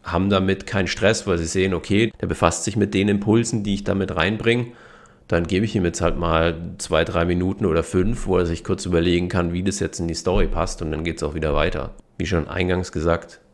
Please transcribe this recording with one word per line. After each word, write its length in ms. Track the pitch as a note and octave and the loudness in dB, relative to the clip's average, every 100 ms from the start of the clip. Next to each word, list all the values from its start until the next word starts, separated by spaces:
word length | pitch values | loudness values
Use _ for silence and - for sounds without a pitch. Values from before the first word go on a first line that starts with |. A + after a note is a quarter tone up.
haben 260 | - F2 G2 | -2 0 2
damit 380 | G2 F#2+ F#2+ - | 2 2 0 -2
keinen 220 | G2 F2+ | -2 -2
Stress, 360 | - G2 A2 G2+ | 0 0 0 0
weil 100 | E2+ | -2
sie 60 | |
sehen, 280 | D#2+ F#2+ F#2 | 0 0 0
okay, 400 | F2 - G2 A#2 - | -2 0 0 0 -4
der 60 | F#2 | -6
befasst 380 | F2 E2+ - | 2 2 2
sich 120 | - G#2+ | -4 0
mit 180 | G2+ | 2
den 140 | G2 G2+ | 2 2
Impulsen, 540 | G2+ G2+ A2+ A#2 A2+ | 2 4 2 2 -2
die 120 | G#2 | -2
ich 100 | G2+ | -2
damit 320 | - G2 F#2 E2+ | -2 -2 0 0
reinbringe. 560 | F2 G#2+ A2+ A#2 A#2+ - - - - - - | 0 2 0 0 -2 -10 -20 -20 -20 -20 -2
Dann 180 | E2+ E2+ | 0 2
gebe 180 | F#2 | 0
ich 120 | A2 G#2+ | 2 0
ihm 80 | |
jetzt 160 | F2 - | 0 0
halt 180 | E2+ E2+ | 0 0
mal 380 | E2+ E2 E2 D#2+ E2+ - | 2 2 2 0 -10 -10
zwei, 260 | - D#2+ | -2 0
drei 200 | E2 F2+ | 2 0
Minuten 400 | F2 F2 F#2 F#2+ | 0 2 0 0
oder 200 | G2+ E2 | 0 0
fünf, 420 | D#2+ F#2 F2+ - - | 2 0 2 -2 0
wo 100 | F2+ | 2
er 100 | E2+ | 2
sich 180 | E2+ | -2
kurz 220 | - F2+ F#2 | -4 -4 0
überlegen 420 | F2 E2+ F2 F2+ | 2 4 2 2
kann, 240 | F#2 F2 | 0 0
wie 100 | F2 | 0
das 160 | F#2+ F#2 | -2 -2
jetzt 220 | E2+ - | -4 -4
in 80 | E2 | -4
die 60 | |
Story 340 | D#2+ F#2 F2+ E2 | -2 0 2 2
passt, 340 | D#2+ F2 - | 0 -2 -4
und 80 | D#2+ | -6
dann 140 | D2+ | -4
geht's 180 | E2 - | -4 -4
auch 140 | D2+ D#2 | -4 -2
wieder 180 | D#2 | 0
weiter. 400 | D2 E2 E2+ - - _ - | 2 2 0 -8 -12 _ -8
Wie 80 | E2 | -2
schon 220 | F2 - | -2 -2
eingangs 420 | F#2 F2+ F#2 F#2 | -2 0 0 -2
gesagt 500 | - E2 E2+ - - _ | -2 0 0 -2 -20 _